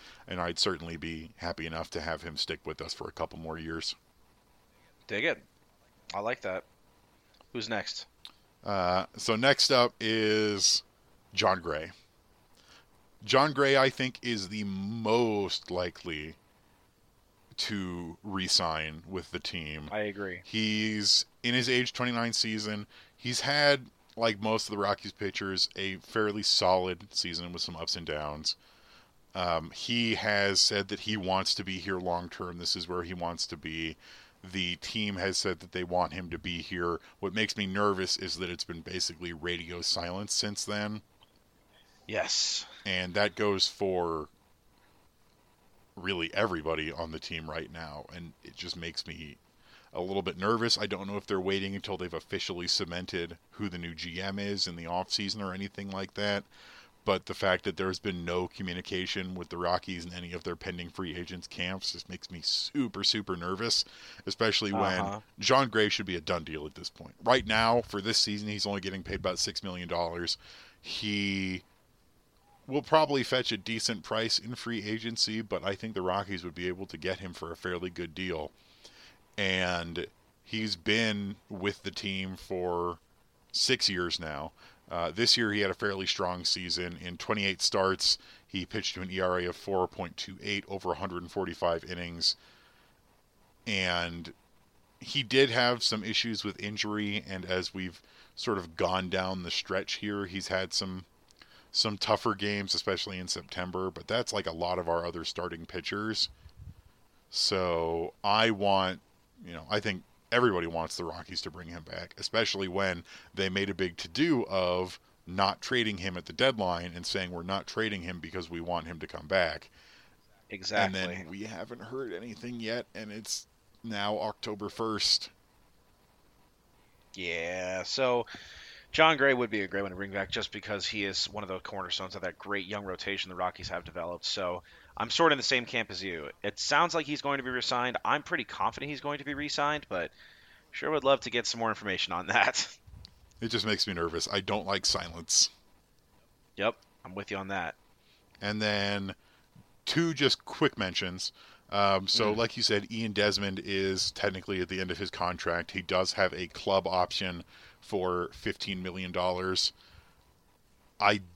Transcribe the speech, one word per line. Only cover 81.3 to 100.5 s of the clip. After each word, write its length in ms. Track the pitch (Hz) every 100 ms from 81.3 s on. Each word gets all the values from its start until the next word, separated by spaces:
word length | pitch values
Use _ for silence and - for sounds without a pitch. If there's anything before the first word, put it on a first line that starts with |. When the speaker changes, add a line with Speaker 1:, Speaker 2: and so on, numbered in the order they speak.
| 107 _
Speaker 1:
with 360 | 98 98 -
the 80 | 101
team 440 | - 101 95 95 92
for 640 | - 92 90 87 87 82 _ _ _ _ _
six 340 | - - 127 -
years 320 | 90 87 -
now. 320 | 80 71 76 - - - -
Uh, 220 | 85 85
this 240 | 87 120 120
year 160 | 110
he 80 | 104
had 100 | 98
a 40 |
fairly 320 | 90 104 98 95
strong 380 | - 90 90 87
season. 520 | 92 90 85 90 73
In 160 | 87 87
twenty-eight 440 | - 107 98 90
starts, 560 | - 101 95 95 - - - - _
he 180 | 95 87
pitched 300 | 107 - 92
to 60 |
an 100 | 90
E 80 | 92
R 180 | 92 90
A 80 | 87
of 100 | -
four 280 | - 95 90
point 300 | - 85 -
two 220 | - 92
eight 220 | 104 101 -
over 240 | 98 92
a 20 | 82
hundred 280 | 95 87
and 80 | 87
forty-five 520 | 101 90 82 90 82
innings. 540 | 87 87 87 85 - - - - - _ _ _ _ _ _ _ _ _ -
And 680 | 98 90 87 85 85 78 - _ _ _ _ _ _
he 220 | - 143
did 260 | 110 131 135
have 340 | 117 120 123
some 220 | - 107 107
issues 400 | 104 117 107 104
with 160 | -
injury, 580 | 104 107 107 104 104 101 98
and 160 | 95
as 300 | 90 92 87
we've 280 | 95 90 85 - - - -
sort 220 | - 98
of 200 | 85 82
gone 320 | 90 92 92
down 340 | 95 92 92
the 80 | 85
stretch 440 | - - 95 - -
here, 300 | 104 101 95
he's 220 | 95
had 260 | -